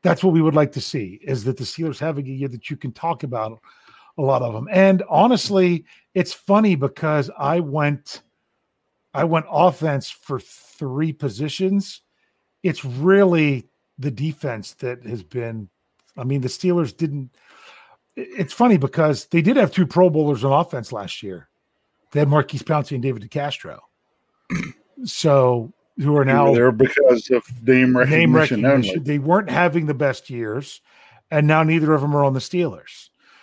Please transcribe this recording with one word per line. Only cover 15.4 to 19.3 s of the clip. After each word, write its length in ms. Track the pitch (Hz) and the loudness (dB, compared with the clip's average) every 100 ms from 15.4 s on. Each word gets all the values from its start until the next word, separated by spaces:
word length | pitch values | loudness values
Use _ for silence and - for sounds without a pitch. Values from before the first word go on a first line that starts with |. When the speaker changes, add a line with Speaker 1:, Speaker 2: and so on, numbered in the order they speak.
| 117 113 98 _ _ _ _ - | -8 -10 -14 _ _ _ _ -10
Speaker 1:
I 60 | |
mean, 180 | 123 139 | -4 -4
the 60 | 127 | -4
Steelers 460 | - 185 175 139 - | -4 -2 0 -2 -4
didn't, 340 | 160 143 127 _ _ _ - - _ _ _ - | -6 -6 -12 _ _ _ -20 -20 _ _ _ -16
i-, 20 | - 269 | -14 -8
it's 140 | 156 | -8
funny 240 | - 240 185 | 0 4 4
because 500 | 135 - 156 135 | 2 0 0 0
they 140 | - | -2